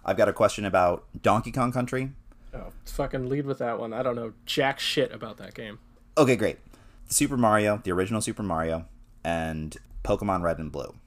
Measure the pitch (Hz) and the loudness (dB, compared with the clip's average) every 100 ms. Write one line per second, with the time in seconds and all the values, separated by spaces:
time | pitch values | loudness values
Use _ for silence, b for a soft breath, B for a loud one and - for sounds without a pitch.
0 | - 95 104 - 107 - 101 92 90 87 | -2 4 2 6 2 2 0 4 4 2
1 | - - 107 107 120 131 123 131 123 131 | -6 -2 2 2 0 -2 0 0 -2 -4
2 | 131 139 - - - 120 95 - - - | -4 -10 -20 -20 -16 -14 -14 -16 -10 -6
3 | 139 135 127 143 139 135 120 110 113 113 | -4 -4 -2 -4 -4 -4 -4 -4 -6 -4
4 | 131 120 113 - - - 135 - - - | -4 -4 -8 -12 -4 0 2 0 -2 0
5 | 143 110 110 107 98 - 110 110 - - | 0 -2 -12 -14 -16 -14 -14 -14 -20 -20
6 | - - 131 120 101 - - b b b | -4 4 6 6 2 -4 -16 b b b
7 | - - 143 135 113 107 104 104 95 90 | -2 0 2 4 6 6 4 0 0 0
8 | 95 110 104 110 101 80 80 80 82 - | 0 0 -2 -4 -2 -2 0 -2 -6 -20
9 | - - 82 82 80 78 78 - - - | -20 -8 -4 -2 -2 -4 -8 -10 -16 -8
10 | - 104 101 92 87 82 78 71 62 - | -2 0 0 0 0 -2 -6 -8 -10 -14